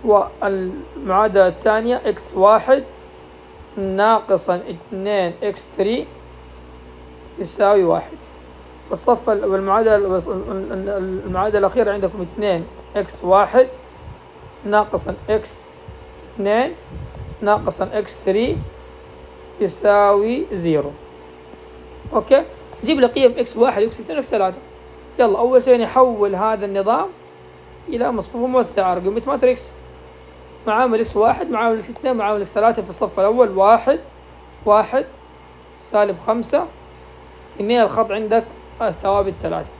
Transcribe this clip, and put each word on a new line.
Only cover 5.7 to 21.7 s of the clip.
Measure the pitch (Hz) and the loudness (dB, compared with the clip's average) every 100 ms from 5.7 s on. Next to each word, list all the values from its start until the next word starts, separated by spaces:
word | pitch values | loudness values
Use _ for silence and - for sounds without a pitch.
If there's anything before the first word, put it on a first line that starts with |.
| - | -4
ثري | 202 247 320 - - - - - - - - - - - - - | -2 -2 -6 -14 -20 -20 -20 -20 -20 -20 -20 -20 -20 -20 -20 -12
يساوي | 175 - 202 208 | -10 2 4 6
واحد. | 175 165 - - - - - - - - - | 4 0 -2 -16 -20 -20 -20 -20 -20 -20 -10
والصف | - - 226 - | -4 0 0 0
ال-، | 202 208 | -2 0
والمعادلة | 190 196 202 226 208 | -2 0 2 4 2
ال-، | 196 | 2
ال-، | 185 170 190 196 190 190 | -2 -2 -8 -6 -8 -8
ال-، | 190 190 202 190 185 196 | -8 -6 -6 -6 -8 -6
المعادلة | 180 208 208 | -2 0 2
الأخيرة | 196 240 208 | 2 2 0
عندكم | 202 190 196 | 0 -4 -4
اثنين | 175 - 208 170 170 - - 208 | -10 -4 -2 -2 -4 -16 -8 -6
إكس | 190 - | -6 -6
واحد | 180 190 190 247 254 - - - - - - - - - 202 | 4 4 6 4 2 0 -20 -20 -20 -20 -20 -20 -20 -14 -2
ناقصا | 208 214 180 - 175 - | 0 0 -4 -6 -10 -4
إكس | 214 214 - - - - - - - - - | -4 -4 -14 -16 -20 -20 -20 -20 -20 -20 -6
اثنين | 202 220 277 339 - - - - - - | -2 0 0 -6 -16 -16 -14 -14 -16 -6
ناقصا | 208 208 160 180 190 | 0 0 0 -4 -4
إكس | 214 208 - | -4 -6 -6
ثري | - 196 233 - - - - - - - - - - - | -2 0 0 -4 -8 -14 -20 -20 -20 -20 -20 -20 -20 -4
يساوي | 196 - 208 202 202 202 220 247 349 | -4 0 2 4 4 4 0 -2 -4
زيرو. | 202 170 156 143 147 - - - - - - - | -4 0 0 -2 -10 -20 -20 -20 -20 -20 -20 -20